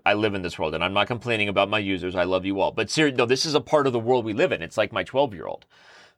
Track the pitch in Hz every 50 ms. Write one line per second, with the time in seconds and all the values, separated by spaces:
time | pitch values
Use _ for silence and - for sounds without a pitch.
0 | - - 104 104 107 107 98 98 87 87 - - 90 78 78 80 85 92 98 101
1 | 101 - 123 117 - 123 117 107 104 101 98 98 98 101 107 107 101 98 98 90
2 | 85 90 90 92 87 90 92 92 90 95 98 98 90 78 - - 113 107 - 156
3 | 160 147 131 123 123 117 131 131 - 160 143 147 123 - - 151 135 135 120 117
4 | 110 117 127 123 110 113 101 117 175 170 110 82 85 85 - - 107 98 110 98
5 | 92 - - 131 143 127 101 80 52 50 50 - _ _ _ - - - - -
6 | - - _